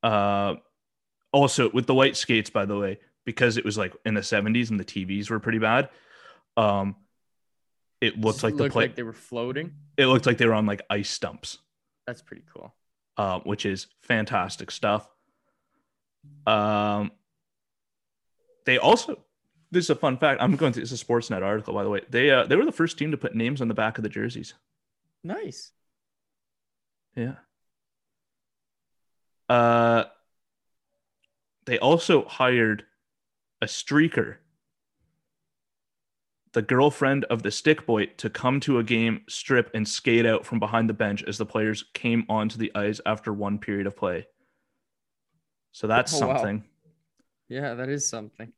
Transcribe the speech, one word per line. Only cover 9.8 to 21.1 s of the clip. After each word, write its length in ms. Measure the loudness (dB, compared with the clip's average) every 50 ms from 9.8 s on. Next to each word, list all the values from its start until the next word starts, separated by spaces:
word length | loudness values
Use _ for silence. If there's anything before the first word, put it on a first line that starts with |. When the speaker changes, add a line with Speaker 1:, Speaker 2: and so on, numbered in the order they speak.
| -20 _ _
Speaker 1:
it 100 | 2 4
looked 200 | 6 6 4 4
like 120 | 2 2 4
they 80 | 4
were 80 | 4 4
on, 100 | 4 2
like, 160 | 0 -2 -4 -6 _
ice 200 | -4 -4 -4 -6
stumps. 480 | -6 -8 -8 -10 -10 -12 -16 -16 -16 -18 _ _ _ _ _ _ _ _ _
Speaker 2:
That's 160 | -14 -14 -14
pretty 220 | _ _ -20 -20 _ _
cool. 220 | _ -20 -20 -20 _ _ _ _ _ _ _ _ _
Speaker 1:
Uh, 240 | -4 -2 -2 -2 -4
which 260 | -4 -6 -6 -2 -2
is 200 | -4 -4 -4 -8 _ _ _
fantastic 720 | _ -2 0 0 0 0 0 -2 -2 -2 -6 -12 -14 -14
stuff. 380 | -8 -4 -2 0 0 -2 -4 _ _ _ _ _ _ _ _ _ _ _ _ _ _ _ _ _ _ _ _ _ _ _ _ -20 -20 -8 _
Um, 680 | 0 0 2 2 0 0 0 0 -2 -2 -2 -4 -6 _ _ _ _ _ _ _ _ _ _ _ _ _ _ _ _ _ _ _ _ _ _ _ _ _ _ _ _ _ _ _
they 140 | 2 2 6
also, 440 | 6 6 6 6 4 -6 -10 -10 _ _ _ _ _ _ _ _ _ _
this 140 | -2 0 2
is 60 | 2
a 40 | 0
fun 220 | 2 2 0 0 2
fact. 220 | 2 2 2 2
I'm 160 | 2 2 2
going 160 | 2 2 0
through, 100 | 0 -2 -6
this 80 | -8
is 100 | -10 -10
a 20 | -4
Sportsnet 380 | 0